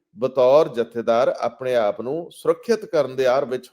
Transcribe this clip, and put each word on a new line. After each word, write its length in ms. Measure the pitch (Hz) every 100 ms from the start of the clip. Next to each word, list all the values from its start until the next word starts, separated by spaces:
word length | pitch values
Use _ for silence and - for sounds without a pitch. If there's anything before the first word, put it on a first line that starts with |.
| _ 107
ਬਤੌਰ 500 | 127 131 127 147 165
ਜਥੇਦਾਰ 680 | 113 113 117 113 117 135 -
ਆਪਣੇ 340 | 120 120 131
ਆਪ 260 | 123 104 101
ਨੂੰ 300 | 117 156 175
ਸੁਰੱਖਿਅਤ 520 | - 151 170 - 214
ਕਰਨ 320 | 208 160 127 131
ਦੇ 100 | 127
ਆਹਰ 180 | 131
ਵਿੱਚ 240 | 135 127 -